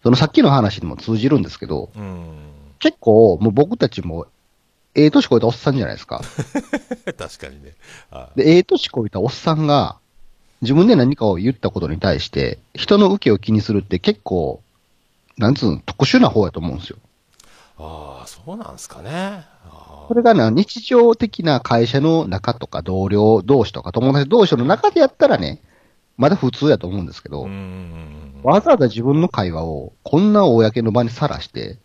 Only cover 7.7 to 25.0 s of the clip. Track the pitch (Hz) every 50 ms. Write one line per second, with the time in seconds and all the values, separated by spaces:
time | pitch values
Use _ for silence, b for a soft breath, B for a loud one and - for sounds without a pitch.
7.7 | - B B B B B B B - 65 64 62 _ - - 156 165 180 185 -
8.7 | 381 294 - - - 127 110 104 - 98 98 131 - - - 170 160 156 156 147
9.7 | 147 139 101 - - _ _ _ _ _ - - - _ _ _ _ _ - 113
10.7 | 139 156 185 233 240 156 120 127 147 - 113 107 95 85 98 123 131 _ - 101
11.7 | - - 82 71 78 82 - - - - - - - 69 67 58 - - _ _
12.7 | _ - - - 202 202 208 190 196 202 - - 214 - - - 110 107 104 -
13.7 | 107 101 92 - 95 90 - 208 214 _ _ - 95 90 78 67 - - _ _
14.7 | _ _ _ _ _ _ _ _ _ _ _ _ _ - 95 110 147 - 139 104
15.7 | 73 - - - - - 139 - - 254 247 123 - 113 98 82 - 85 80 69
16.7 | 65 87 - - - - _ _ _ _ _ _ _ _ b b b b b b
17.7 | b - 76 78 80 76 73 71 67 64 64 - - 82 98 147 190 226 - -
18.7 | - - - - - - 85 110 151 175 190 196 208 190 151 _ _ _ _ 82
19.7 | 78 76 73 73 73 73 73 - - 240 233 240 220 170 113 110 110 156 208 -
20.7 | - 233 - - 254 240 233 233 226 - 240 208 - - 170 160 139 120 - -
21.7 | 123 117 117 117 - 139 143 160 165 165 - 92 92 98 - 120 120 - - _
22.7 | - - 82 92 92 95 95 98 101 104 107 110 113 104 87 107 139 131 104 -
23.7 | - - - 87 - 117 120 135 139 143 139 139 196 240 202 - 160 120 120 143
24.7 | 196 - - 415 403 349